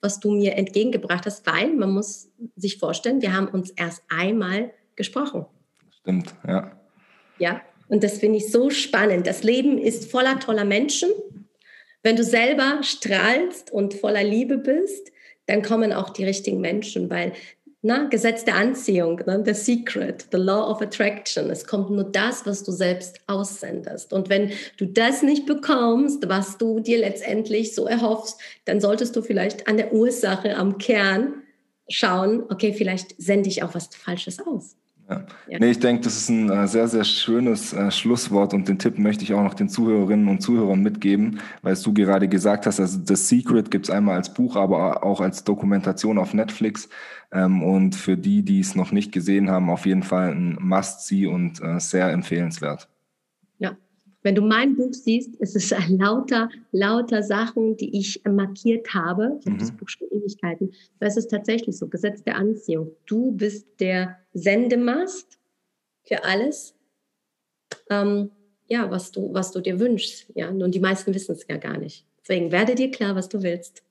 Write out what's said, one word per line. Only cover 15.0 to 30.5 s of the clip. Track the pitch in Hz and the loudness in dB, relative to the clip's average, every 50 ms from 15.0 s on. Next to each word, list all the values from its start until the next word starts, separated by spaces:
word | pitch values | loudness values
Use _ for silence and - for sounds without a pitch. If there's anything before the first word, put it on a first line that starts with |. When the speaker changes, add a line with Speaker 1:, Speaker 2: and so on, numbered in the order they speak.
| - - _ _ - - - _ _ | -14 -20 _ _ -20 -20 -20 _ _
Speaker 1:
dann | - - 214 | 0 0 0
kommen | 202 208 226 220 226 214 | 2 2 0 2 2 0
auch | - - 190 - | 0 -2 -4 -6
die | - - 190 | -6 -4 -2
richtigen | 190 196 196 196 202 196 190 | -2 -2 -2 -4 -4 -4 -2
Menschen, | 180 165 180 208 214 - - 190 180 175 | -2 -2 -2 -4 -4 -6 -6 -6 -4 -4
weil, | 180 175 175 180 180 - - - - _ _ - _ _ | -4 -4 -4 -4 -6 -10 -18 -20 -20 _ _ -20 _ _
na, | - 214 233 277 294 285 | -2 0 0 0 0 0
Gesetz | 247 214 226 233 226 226 - | 0 2 2 0 0 0 -2
der | - 190 | 0 2
Anziehung, | 180 208 247 269 - - - 196 180 170 165 170 180 - | 2 2 2 0 -2 -2 0 2 2 2 2 0 -2 -2
ne, | - 185 202 214 | -2 0 0 0
the | 220 208 | 0 -2
secret, | 202 - - 240 233 233 - - 208 - - - - - _ | 0 0 0 0 0 0 -4 -4 -4 -4 -4 -6 -8 -8 _
the | - 180 | -2 0
law | 185 190 196 - - - | 2 2 2 2 0 0
of | 214 214 | -2 -4
attraction. | 214 208 - - 214 208 208 208 - - - 160 151 151 | -4 -6 -2 -2 0 0 -2 -4 -8 -6 -4 -4 -2 -4
Es | - - - | -4 -8 -6
kommt | - - 196 196 185 | -4 -2 -2 -2 0
nur | 208 202 190 | 0 -2 -2
das, | 190 - 190 208 233 247 - - | -2 -2 0 0 0 -2 -4 -6
was | 202 202 196 - | -6 -6 -6 -6
du | - | -8
selbst | 185 165 180 175 180 180 - - - - _ - | -4 0 0 0 0 -2 -6 -14 -18 -20 _ -6
aussendest. | 202 196 202 196 - - - - - 175 - - - - - _ | -4 -4 -4 -6 -8 -12 -10 -10 -10 -10 -10 -10 -12 -14 -10 _
Und | - 190 185 190 | -2 -2 0 2
wenn | 196 196 208 202 208 - - - _ | 2 2 2 0 -2 -8 -12 -14 _
du | - 202 | -6 -6
das | 180 180 226 226 240 269 277 | 0 2 2 4 4 4 4
nicht | - 269 294 294 285 | 4 4 4 2 2
bekommst, | - 302 285 - - 302 254 240 233 233 247 285 285 285 285 - 175 | 0 -2 -2 0 0 2 4 4 4 4 4 2 2 0 -2 -2 0
was | 190 196 196 196 - - | 0 0 0 -4 -4 -2
du | 233 226 220 226 | -2 0 0 -2
dir | 220 226 233 233 | 0 2 2 2
letztendlich | 214 202 196 - - - 208 214 220 214 208 214 226 214 - | 2 0 -2 -6 -6 -4 -2 -2 -2 0 -2 -2 -2 -2 -2
so | - - | -4 -2
erhoffst, | - 240 233 226 240 226 226 - - - - - - - _ _ | 0 0 0 2 0 0 -2 -4 -10 -12 -14 -18 -20 -20 _ _
dann | - 180 208 | 0 0 2
solltest | 196 202 208 226 262 233 - | 4 2 2 2 0 -2 -2
du | 240 | -4
vielleicht | 220 - 208 196 - 202 208 - - - | -2 0 0 0 0 0 -4 -4 -2 0
an | 208 | 0
der | 220 214 - | 0 0 2
Ursache, | - 220 226 247 247 - - 190 190 190 - 214 | 4 4 4 4 2 0 0 -2 -2 0 -2 -2